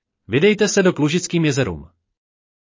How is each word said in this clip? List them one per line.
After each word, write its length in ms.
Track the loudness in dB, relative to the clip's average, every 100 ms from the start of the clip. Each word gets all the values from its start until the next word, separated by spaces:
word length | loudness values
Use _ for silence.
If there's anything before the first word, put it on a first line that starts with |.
| _ _ -4
Vydejte 400 | 0 2 2 0
se 140 | 2
do 100 | 2
k 60 | 2
Lužickým 460 | 0 0 -2 0
jezerům. 440 | 0 0 -2 -6 -14 _ _ _ _ _ _ _ _